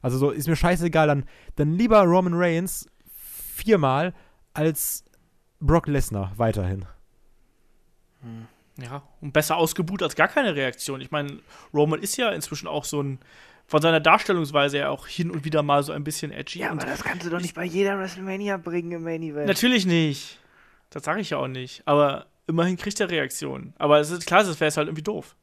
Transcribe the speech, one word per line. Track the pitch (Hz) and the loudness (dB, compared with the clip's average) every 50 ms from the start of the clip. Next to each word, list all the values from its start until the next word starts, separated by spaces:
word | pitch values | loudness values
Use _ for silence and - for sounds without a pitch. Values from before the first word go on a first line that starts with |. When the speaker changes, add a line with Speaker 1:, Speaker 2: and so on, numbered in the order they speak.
Speaker 1:
Also | - 131 123 | -2 -2 0
so, | 131 139 143 | 2 2 0
ist | - 151 143 165 | 0 0 0 0
mir | 165 | 2
scheißegal, | - - 175 180 165 170 175 156 160 156 | 4 4 2 2 2 0 2 4 4 4
dann, | 151 147 139 131 - - - - - - | 4 4 0 -2 -6 -12 -20 -18 -14 -2
dann | - 147 147 160 | 0 0 0 2
lieber | 180 233 240 220 214 | 2 2 6 6 6
Roman | 196 175 170 185 185 180 170 | 8 8 6 4 4 2 0
Reigns | 170 180 175 165 165 180 190 - - - _ _ _ _ _ - - - - - - - - - | 2 2 2 2 0 -2 -4 -6 -10 -12 _ _ _ _ _ -20 -20 -20 -18 -16 -16 -14 -14 -12
viermal | - - 214 220 185 147 135 131 139 160 180 175 - - _ _ _ _ _ _ | -6 2 4 4 4 4 2 2 2 0 -2 -6 -10 -20 _ _ _ _ _ _
als | - 156 160 156 - - - - - _ _ _ _ _ _ _ _ _ _ _ _ | 0 0 0 0 -2 -6 -6 -6 -10 _ _ _ _ _ _ _ _ _ _ _ _
Brock | - 143 160 170 - - | 2 4 4 4 4 2
Lesnar | 143 139 131 - 110 101 98 92 - - | 0 0 0 0 -2 -4 -4 -4 -2 0
weiterhin. | 117 113 110 107 95 90 95 95 95 - - _ - _ _ _ _ _ _ _ _ _ _ _ _ _ _ _ _ _ _ _ _ _ _ _ 135 | 2 2 2 0 -2 -2 -2 -4 -6 -12 -16 _ -20 _ _ _ _ _ _ _ _ _ _ _ _ _ _ _ _ _ _ _ _ _ _ _ -18
Speaker 2:
Hm. | 117 113 113 113 113 _ _ _ _ _ - 127 | -16 -16 -16 -18 -20 _ _ _ _ _ -16 -14
Speaker 3:
Ja, | 117 131 143 135 _ _ - | -12 -14 -14 -16 _ _ -14
und | - 143 135 | -14 0 2
besser | 151 151 - 196 - | 2 2 2 0 0
ausgebuht | 165 156 - - 180 160 196 196 185 | 0 0 0 -2 -4 -4 -2 -4 -4
als | 151 - | -4 2
gar | - 160 190 | 2 2 2
keine | - 302 269 214 165 | 2 0 0 0 0
Reaktion. | 143 135 127 120 - - - 139 131 135 | 0 -2 -4 -4 -6 -10 -10 -8 -10 -10
Ich | 131 | -6
mein, | - 151 143 143 143 151 _ _ - - - - - | -4 -4 -4 -4 -10 -14 _ _ -20 -20 -20 -4 2
Roman | 143 147 151 156 156 | 2 4 4 2 0
ist | - 196 - | -2 -6 -2
ja | - 247 220 | 0 0 -2
inzwischen | 196 160 - - - 147 - | -2 -4 -6 -8 -10 -10 -8
auch | 160 151 151 143 | -6 -6 -6 -6
so | - - 147 143 | -4 -4 -4 -4
ein, | 139 135 131 _ _ - - - - - _ _ | -4 -6 -10 _ _ -20 -20 -20 -20 -20 _ _
von | _ - - 151 | _ 0 2 4
seiner | 165 165 160 | 4 4 4
Darstellungsweise | 147 160 170 214 - - 196 175 160 139 151 147 143 143 139 143 | 6 6 6 6 6 2 0 0 0 0 2 2 2 2 2 -2
ja | 143 139 | -2 -2
auch | 139 - - | -4 -6 -8
hin | - - - 170 170 | -12 -6 -4 -4 -4
und | 175 160 139 | -4 -6 -6
wieder | 156 151 156 147 | 0 0 0 2
mal | 147 143 143 143 | 4 2 2 2
so | 143 156 | 0 -6
ein | 147 147 | -8 -6
bisschen | 151 151 - - 147 - | -8 -8 -8 -8 -10 -10
edgy | - 139 - - 175 | -10 -12 -12 -10 -8
Speaker 2:
Ja, | - - 175 | -6 -6 -4
Speaker 3:
und | 151 | -6
Speaker 2:
aber | 139 131 | -6 -6
das | - - - | -8 -6 -6
kannst | - - 180 170 | -6 -6 -6 -6
du | 175 | -4
doch | 165 175 | -4 -4
Speaker 3:
ich | 175 | -4
Speaker 2:
nicht | 170 - | -6 -6
bei | 165 175 | -6 -8
jeder | 180 160 185 196 196 196 196 | -4 0 0 0 0 0 -2
WrestleMania | 190 190 180 190 190 190 190 190 208 208 196 | -6 -8 -10 -10 -10 -8 -8 -6 -4 -4 -4
bringen | 185 165 175 170 175 170 170 175 | -4 -4 -4 -4 -4 -4 -4 -8
im | 170 165 | -8 -6
Main | 165 165 160 165 | -6 -6 -6 -6
Event. | 160 147 147 147 | -6 -6 -4 -2
Speaker 3:
Natürlich | 202 190 - 233 247 254 233 185 | 0 0 2 2 4 4 4 4
nicht. | 180 170 165 160 151 139 - - - - _ _ _ _ _ _ _ _ _ _ _ | 4 4 4 4 2 0 -4 -8 -16 -20 _ _ _ _ _ _ _ _ _ _ _
Das | - 151 - | -14 -10 -6
sag | 151 160 208 | -4 -4 -4
ich | 208 - | -4 -4
ja | 156 | -4
auch | 139 135 | -4 -4
nicht. | 131 131 127 127 127 - - _ | -6 -6 -10 -12 -12 -16 -12 _
Aber | - 147 147 147 139 139 - - _ _ _ _ | 2 4 6 6 4 2 -2 -10 _ _ _ _
immerhin | - 160 165 165 180 185 175 | -4 0 0 2 0 0 -4
kriegt | - 208 202 - | -6 -8 -4 -2
er | 214 175 | -2 -2
Reaktionen. | 175 160 139 131 - - - 139 131 131 131 139 - _ | 0 -2 -2 -2 -6 -8 -8 -8 -8 -10 -12 -16 -8 _
Aber | - 147 147 151 | 4 6 6 6
es | 151 151 | 6 2
ist | 175 175 160 | -4 -8 -4
klar, | - 175 190 214 | 2 4 4 4
das | 190 160 - | 4 0 0
wäre | 165 151 | 0 0
jetzt | 151 160 | 2 0
halt | 151 160 | -2 -4
irgendwie | 160 156 156 | -4 -6 -6
doof. | 208 214 - - - _ _ | -6 -6 -8 -10 -14 _ _